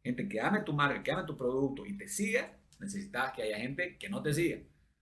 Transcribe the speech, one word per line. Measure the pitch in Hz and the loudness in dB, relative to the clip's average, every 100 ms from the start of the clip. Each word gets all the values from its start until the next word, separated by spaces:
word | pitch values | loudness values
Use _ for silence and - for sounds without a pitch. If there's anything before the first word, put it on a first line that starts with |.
gente | 120 123 101 | -4 -2 -2
que | 107 | 0
ame | 139 208 | 2 2
tu | 180 | 2
marca, | 147 143 107 | 4 4 2
que | 117 | 0
ame | 147 156 | 0 0
tu | 127 | -2
producto | 123 131 139 139 - | 0 2 2 0 -6
y | 202 | -6
te | 202 | -4
siga, | - 220 233 - - - - | 0 2 2 0 -10 -20 -12
necesitas | - 196 - 120 131 | -8 -6 -4 -2 -2
que | - | 0
haya | 107 107 | -2 -2
gente | 123 139 - - | -2 -2 -4 -4
que | 101 | -6
no | 127 | -2
te | 147 | 2
siga, | 143 170 - - _ _ _ | 4 2 0 -8 _ _ _